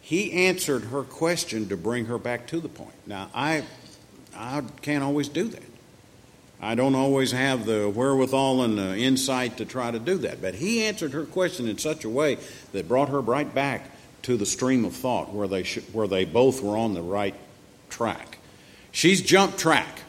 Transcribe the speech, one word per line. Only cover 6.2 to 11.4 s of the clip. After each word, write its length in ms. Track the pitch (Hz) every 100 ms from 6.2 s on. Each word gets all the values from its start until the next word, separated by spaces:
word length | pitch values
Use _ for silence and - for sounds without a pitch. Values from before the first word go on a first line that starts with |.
| - - - -
I 140 | 104 113
don't 180 | 131
always 380 | 131 135 135 131
have 340 | 123 135 131 107
the 240 | 110 104
wherewithal 720 | 101 131 135 127 135 135 131
and 160 | 120 107
the 180 | 95 95
insight 600 | 127 131 135 127 127 -
to 80 | 110
try 240 | 131 120
to 80 | 117
do 180 | 120 185
that. 220 | 117 -
But 140 | 95
he 300 | 90 170 226
answered 280 | 220 208 160
her 140 | 135 151
question 420 | 185